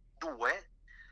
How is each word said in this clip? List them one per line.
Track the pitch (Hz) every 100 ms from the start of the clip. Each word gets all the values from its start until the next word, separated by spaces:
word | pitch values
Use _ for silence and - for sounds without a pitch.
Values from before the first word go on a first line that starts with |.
| - -
Due, | 330 247 233 - - - - - -